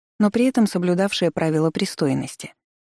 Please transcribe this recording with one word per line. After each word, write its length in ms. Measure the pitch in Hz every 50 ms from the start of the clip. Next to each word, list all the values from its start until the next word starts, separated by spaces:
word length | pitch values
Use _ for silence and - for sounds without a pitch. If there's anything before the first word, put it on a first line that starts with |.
| _ _ _ -
но 140 | 214 208 -
при 140 | 240 247
этом 200 | 262 254 247 220
соблюдавшая 640 | 196 - 180 180 180 180 180 190 196 - - 180 165
правила 400 | - - 165 160 156 156 156 160
пристойности. 840 | - - 196 - - - 170 139 135 139 127 127 - - - - - _ _ _ _ _